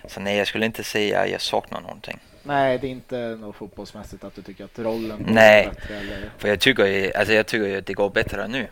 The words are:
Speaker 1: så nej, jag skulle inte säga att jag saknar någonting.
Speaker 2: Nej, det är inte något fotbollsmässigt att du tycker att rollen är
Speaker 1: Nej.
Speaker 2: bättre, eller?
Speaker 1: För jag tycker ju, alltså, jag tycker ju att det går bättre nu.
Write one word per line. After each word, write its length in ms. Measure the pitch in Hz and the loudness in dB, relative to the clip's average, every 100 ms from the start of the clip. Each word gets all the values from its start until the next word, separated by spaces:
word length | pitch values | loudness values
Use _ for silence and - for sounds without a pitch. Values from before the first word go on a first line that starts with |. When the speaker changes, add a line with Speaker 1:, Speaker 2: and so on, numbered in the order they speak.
| - | -16
Speaker 1:
så 120 | - | -8
nej, 160 | 98 104 | 0 0
jag 80 | 98 | 2
skulle 200 | 107 113 | 0 -2
inte 180 | 113 | -2
säga 360 | 104 107 104 95 | -4 0 2 2
att 100 | 98 | 0
jag 100 | 95 | -2
saknar 400 | - 107 - - | -2 -4 -4 -12
någonting. 380 | - 104 - - - - | -12 -14 -12 -14 -16 -18
Speaker 2:
Nej, 360 | 143 139 135 127 | -4 0 2 0
det 80 | 135 | -4
är 40 | |
inte 260 | 127 - 123 117 113 | -10 -8 -6 -6 -8
något 160 | 104 - | -12 -14
fotbollsmässigt 680 | 101 107 98 107 101 98 | -14 -14 -14 -14 -16 -14
att 100 | 98 | -16
du 80 | - | -16
tycker 220 | 98 95 | -18 -16
att 140 | 98 - | -16 -6
rollen 480 | 113 113 110 107 - | -4 -2 -6 -6 2
är 40 | |
Speaker 1:
Nej. 340 | 110 110 107 98 | 8 10 10 6
Speaker 2:
bättre, 220 | - - 104 | -4 -12 -10
eller? 320 | 101 101 107 - | -10 -10 -12 -4
Speaker 1:
För 100 | 104 | 0
jag 120 | 101 | 4
tycker 260 | 135 117 98 | 4 4 4
ju, 260 | 98 95 | 2 -2
alltså, 180 | - 104 | 0 2
jag 120 | 110 110 | 4 2
tycker 200 | 113 101 | 0 -2
ju 120 | 98 | -4
att 80 | 95 | -6
det 80 | |
går 160 | 98 101 | -2 0
bättre 380 | 110 110 101 104 | 0 -2 -4 -6
nu. 180 | 131 101 | -6 -8